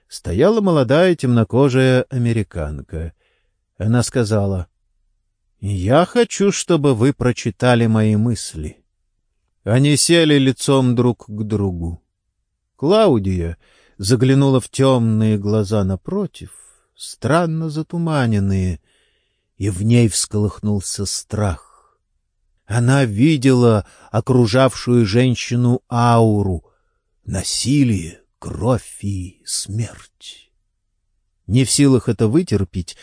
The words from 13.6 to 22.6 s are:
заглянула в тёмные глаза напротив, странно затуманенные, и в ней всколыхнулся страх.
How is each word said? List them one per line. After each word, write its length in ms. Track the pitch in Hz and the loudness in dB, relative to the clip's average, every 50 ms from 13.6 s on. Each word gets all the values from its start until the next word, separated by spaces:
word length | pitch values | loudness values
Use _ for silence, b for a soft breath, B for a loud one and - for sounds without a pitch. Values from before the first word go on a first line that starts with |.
| b b b b b b b b | b b b b b b b b
заглянула 640 | 98 104 131 110 131 127 135 139 139 139 131 127 | -2 0 2 2 4 4 4 4 4 4 2 0
в 80 | - - | 0 -4
тёмные 680 | - - 135 135 131 120 117 113 110 107 110 110 107 101 | -2 0 2 2 2 2 2 0 2 2 2 2 0 0
глаза 460 | 101 104 110 110 104 95 110 104 95 | 0 0 0 0 0 0 0 -2 0
напротив, 680 | 92 95 90 - - 185 208 196 - - - - - - - _ _ _ _ _ _ _ | -2 -4 -6 -6 -6 -6 -6 -6 -6 -10 -14 -20 -20 -20 -20 _ _ _ _ _ _ _
странно 760 | - - - - - - 117 151 170 175 165 160 160 160 156 | -20 -20 -20 -12 -6 -2 0 0 0 0 -2 -2 -4 -6 -6
затуманенные, 1080 | 147 156 156 - 175 170 170 160 156 143 123 117 110 101 98 98 98 95 92 92 85 - _ _ _ _ _ _ _ _ _ _ _ _ _ _ _ - | -6 -8 -8 -6 -6 -6 -4 -2 -2 0 0 0 0 0 0 0 0 0 -2 -2 -4 -6 _ _ _ _ _ _ _ _ _ _ _ _ _ _ _ -8
и 120 | 98 104 | -6 -6
в 140 | 92 87 104 | -4 -2 0
ней 240 | 113 120 120 120 104 | 2 4 4 4 2
всколыхнулся 1000 | - - - - - 104 104 98 - - - 107 104 101 - - - - 101 | 0 -4 -6 -4 -4 -2 -2 -2 -4 -6 -4 -4 -4 -4 -4 -8 -10 -8 -8
страх. 600 | - - - - - 113 104 104 98 80 - - _ _ _ _ _ _ _ _ _ _ _ _ _ _ _ _ _ _ _ | -8 -8 -10 -10 -8 -6 -4 -4 -4 -4 -6 -10 _ _ _ _ _ _ _ _ _ _ _ _ _ _ _ _ _ _ _